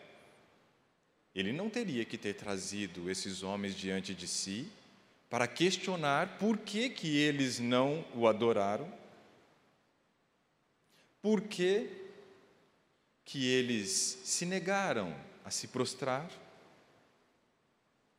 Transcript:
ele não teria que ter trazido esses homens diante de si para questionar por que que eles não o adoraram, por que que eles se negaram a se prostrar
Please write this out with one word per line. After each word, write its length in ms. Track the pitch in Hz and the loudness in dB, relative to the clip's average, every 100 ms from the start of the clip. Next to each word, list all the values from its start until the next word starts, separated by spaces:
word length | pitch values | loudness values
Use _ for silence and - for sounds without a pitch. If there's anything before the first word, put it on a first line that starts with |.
| - - - - - _ _ _ _ _ _ _ _ | -20 -20 -20 -20 -20 _ _ _ _ _ _ _ _
ele 180 | 92 95 | -4 -2
não 180 | 135 214 | -2 -4
teria 340 | 220 214 123 | -4 -4 -4
que 140 | 110 113 | -4 -4
ter 160 | 104 | -6
trazido 760 | 98 104 98 90 101 101 87 87 | -6 -4 -4 -4 -4 -6 -6 -4
esses 320 | 95 101 92 | -4 -4 -6
homens 320 | 95 101 101 | -4 -4 -4
diante 400 | 95 95 95 95 | -4 -2 -2 -2
de 120 | 92 87 | -8 -6
si 420 | - 98 101 170 - - - _ _ _ | -4 -4 -6 -8 -14 -20 -20 _ _ _
para 160 | 120 120 | 0 0
questionar 920 | - 175 185 - 180 151 143 185 - | 4 2 4 -2 0 2 2 0 0
por 200 | 208 220 | 2 2
que 320 | - 202 226 | -2 -2 -2
que 260 | - 160 147 | -2 0 4
eles 420 | 147 143 131 113 | 4 4 0 0
não 460 | 120 123 135 156 - | 2 4 4 2 -4
o 120 | 123 117 | 4 4
adoraram, 680 | 104 117 107 98 107 156 - - - - - _ _ _ _ _ _ _ _ _ _ _ _ _ _ _ _ _ _ | 6 4 4 2 0 -4 -12 -18 -20 -20 -20 _ _ _ _ _ _ _ _ _ _ _ _ _ _ _ _ _ _
por 200 | 202 214 | 2 4
que 480 | - - 180 202 247 - - - - - - _ _ _ _ _ _ _ | 2 0 2 2 0 -8 -14 -16 -20 -20 -20 _ _ _ _ _ _ _
que 220 | - 143 127 | -10 -2 4
eles 760 | 127 123 117 95 - - - | 4 4 0 0 0 0 -4
se 220 | - - 175 | -4 -2 0
negaram 680 | 190 180 196 190 120 92 73 - - | -2 0 0 2 0 -2 -6 -12 -18
a 60 | - | -8
se 180 | - 117 | -8 -4
prostrar 640 | 123 123 - 131 131 170 - - - - - _ _ _ _ _ _ _ _ _ _ _ _ _ | -2 -2 -2 -2 -2 -4 -12 -20 -20 -20 -20 _ _ _ _ _ _ _ _ _ _ _ _ _